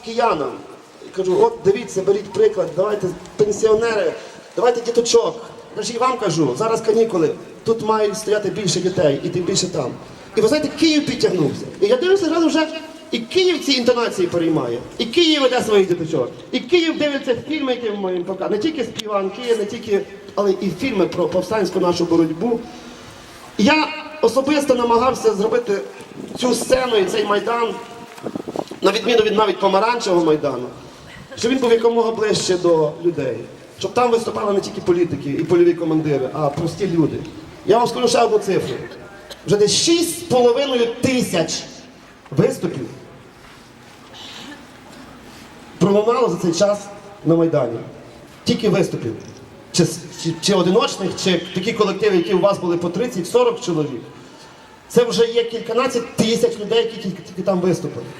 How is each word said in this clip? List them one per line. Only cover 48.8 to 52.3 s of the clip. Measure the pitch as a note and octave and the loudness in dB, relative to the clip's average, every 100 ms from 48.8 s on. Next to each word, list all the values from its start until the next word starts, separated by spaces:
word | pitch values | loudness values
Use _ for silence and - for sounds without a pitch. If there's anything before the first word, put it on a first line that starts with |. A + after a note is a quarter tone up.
| E3+ B2 A2+ G#2+ - - - - - | 0 -4 -8 -8 -14 -20 -20 -20 -6
Чи, | - D3+ - - - | 0 0 -2 -14 -8
чи, | E3 D#3+ | -6 -4
чи | - | 0
одиночних, | F3+ F3+ G#3 C#4 - F#3 - | 2 4 2 2 -2 -6 -2
чи | F#3+ E3+ - | 0 0 -2
такі | F#3 G3 | -4 -4
колективи, | A3 G3+ F3+ G#3+ F#3 | 0 0 2 2 2
які | - | 2